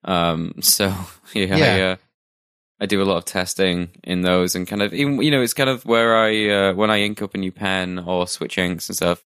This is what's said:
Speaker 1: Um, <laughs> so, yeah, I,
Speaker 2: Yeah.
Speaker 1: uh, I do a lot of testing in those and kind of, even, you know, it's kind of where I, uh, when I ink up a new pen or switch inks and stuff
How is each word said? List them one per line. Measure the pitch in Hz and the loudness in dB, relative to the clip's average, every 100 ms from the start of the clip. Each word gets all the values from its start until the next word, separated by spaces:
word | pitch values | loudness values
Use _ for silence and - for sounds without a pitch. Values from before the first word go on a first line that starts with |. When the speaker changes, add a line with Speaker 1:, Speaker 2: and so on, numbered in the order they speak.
| - | -2
Speaker 1:
Um, | 90 85 82 82 - | 0 0 -2 -6 -4
<laughs> | |
so, | - - 101 95 92 - - | -2 2 0 -2 -10 -16 -8
yeah, | 110 95 98 | -4 0 2
I, | |
Speaker 2:
Yeah. | 139 95 92 | 4 2 0
Speaker 1:
uh, | 92 _ _ _ _ _ _ _ _ | -2 _ _ _ _ _ _ _ _
I | 101 | -2
do | 101 | 0
a | 98 | 2
lot | 87 | 0
of | - | -2
testing | 95 92 - 95 87 87 - | -4 -4 0 0 0 -4 -10
in | - 90 | -6 -2
those | 90 90 90 90 | 2 2 2 -2
and | 90 | -6
kind | 104 | -4
of, | 101 | -4
even, | - 143 139 | -2 -2 0
you | 147 | 0
know, | 143 | 2
it's | 120 | 0
kind | - 135 | 0 0
of | 123 113 | -2 0
where | 117 117 113 | 2 4 4
I, | 110 107 107 101 98 | 4 2 2 2 2
uh, | |
when | 92 107 | 2 2
I | 107 | 2
ink | 104 107 | 0 -4
up | 101 98 | -6 -4
a | |
new | 95 | -6
pen | - 101 95 92 90 | -4 -2 -2 -2 -6
or | 85 90 87 | -2 -2 -2
switch | - - - | -4 -6 -2
inks | 90 85 - | -2 -2 -8
and | - | -2
stuff | 90 87 _ | 0 -2 _